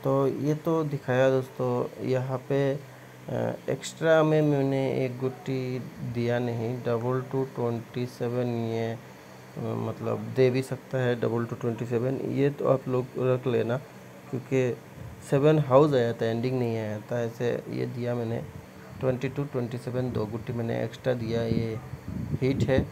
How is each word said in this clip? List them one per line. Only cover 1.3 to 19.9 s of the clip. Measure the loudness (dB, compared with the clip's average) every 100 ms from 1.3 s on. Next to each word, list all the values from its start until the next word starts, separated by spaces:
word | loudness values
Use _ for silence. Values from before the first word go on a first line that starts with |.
दोस्तों। | 4 0 -2 0 0 -2 -4 0
यहाँ | 0 0 -4
पे, | 0 0 2
अ, | -2 -8 -18 -18 -16 -6 -2 -2 -2 -4
extra | -4 -6 -2 4 6
में | 6 6
मैंने | 4 4 2 2 2 0
एक | -2 -2
गुट्टी | -4 -4 -4 -4 -4 -6 -8 -8 -6
दिया | -2 0 2
नहीं, | 0 -2 -2 -2
डबल | 0 0 2 -2 -2
टू | -2
ट्वेंटी | -2 -2 -2 -2 -4 -6 -6
सेवन | -4 -2 0 0
ये, | 0 -2 -2 -2
अ, | -4 -10 -18 -20 -20 -14 -8
मतलब | -4 -2 -4 -4 -4 -2 -2 4
दे | 4
भी | 4
सकता | -2 -8 -4 0
है | 0 2
डबल | 0 0
टू | -2 -2
ट्वेंटी | -2 -2 -2
सेवन, | 0 0
ये | -2 -2 2 2
तो | 2 2
आप | 2 2
लोग | -2 -2 -2
रख | 0 2 2
लेना, | 0 0 -2 -6 -18 -18 -18 -8
क्योंकि | -8 0 2 2 -2 -10 -16 -14 -14 0
seven | 4 6 6
house | 8 8 8
आया | 6 2
था, | 0 0
ending | 0 0 0
नहीं | 0 0
आया | -2 -6
था, | -4 -4
ऐसे | -4 -2 -2 -2 -4
ये | -4 -4
दिया | -2 -2
मैंने। | -2 -2 -4 -6 -12 -16 -18 -16 -2
ट्वेंटी | 0 0 -2
टू | -2
ट्वेंटी | -2 -2 -2 -4
सेवन | -4